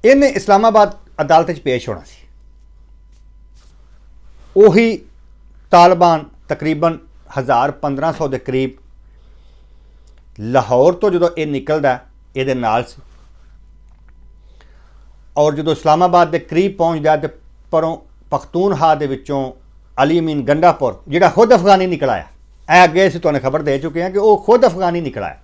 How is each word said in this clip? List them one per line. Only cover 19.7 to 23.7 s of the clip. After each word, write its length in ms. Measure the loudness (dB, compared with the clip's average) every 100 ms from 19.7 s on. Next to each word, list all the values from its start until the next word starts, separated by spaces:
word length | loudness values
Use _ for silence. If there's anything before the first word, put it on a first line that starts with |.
| -20 _ -4
ਅਲੀ 220 | 0 0
ਅਮੀਨ 220 | -2 -6
ਗੰਡਾਪੁਰ, 580 | -4 2 2 2 -4 -6 -8
ਜਿਹੜਾ 200 | 0 0
ਖੁਦ 260 | 2 4
ਅਫਗਾਨੀ 320 | 4 4 2 2
ਨਿਕਲ 240 | -2 -4
ਆਇਆ, 140 | -4 -8 -20 _ _ 0
ਇਹ 160 | 4
ਅੱਗੇ 220 | 4 4 0
ਅਸੀਂ 140 | 0
ਤੁਹਾਨੂੰ 200 | -4 -2
ਖਬਰ 220 | -4 -4
ਦੇ 160 | -4